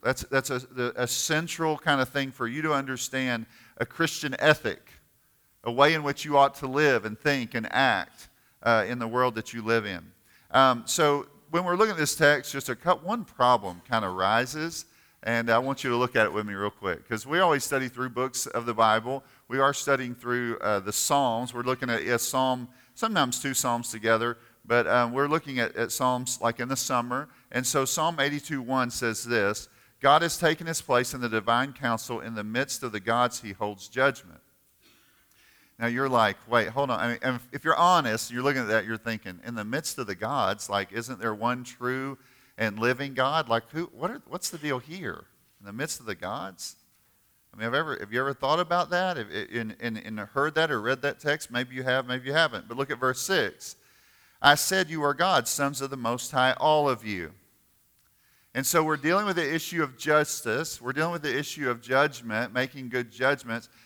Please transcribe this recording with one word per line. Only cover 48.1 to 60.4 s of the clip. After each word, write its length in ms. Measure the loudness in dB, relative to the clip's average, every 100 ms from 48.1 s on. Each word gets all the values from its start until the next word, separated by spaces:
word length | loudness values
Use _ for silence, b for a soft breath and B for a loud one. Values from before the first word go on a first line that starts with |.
you 80 | -2
ever 140 | -2
thought 260 | -2 0 0
about 300 | 2 0 0
that? 280 | 0 -2 -4
Have, 120 | -6
and, 460 | -8 -6 -6 -6 -8
and, 180 | -8 -8
and 200 | -10 -10
heard 360 | -6 -2 0 2
that 160 | 0
or 100 | 0
read 220 | -2 -2
that 160 | -2 -4
text? 320 | -2 -2 -2
Maybe 240 | -6 -6 -6
you 80 |
have, 240 | -2 0 0
maybe 180 | -6 -2
you 80 |
haven't. 340 | 0 2 0 -10
But 80 | -6
look 140 | -6
at 100 | 0
verse 220 | -2 0
six. 540 | 0 0 0 -4 -18 -18 b b b b b b
"I 140 | 4 6
said, 340 | 4 0 0
'You 140 | 0
are 100 | 0
gods, 380 | 2 4 4 2
sons 280 | -2 -2 -2
of 100 | -6
the 60 | -4
Most 340 | -2 -2 -2
High, 220 | 2 2
all 360 | 4 4 4 4
of 160 | 0 -2
you.'" 280 | -6 -6 -12 _ _ _ _ _ _ b b b b b -4
And 100 | 0
so 180 | 2
we're 140 | 2 2
dealing 300 | 2 2 2
with 80 | 0
the 180 | 0
issue 300 | -2 -4 -2
of 120 | -2 -2
justice. 840 | 2 4 2 -4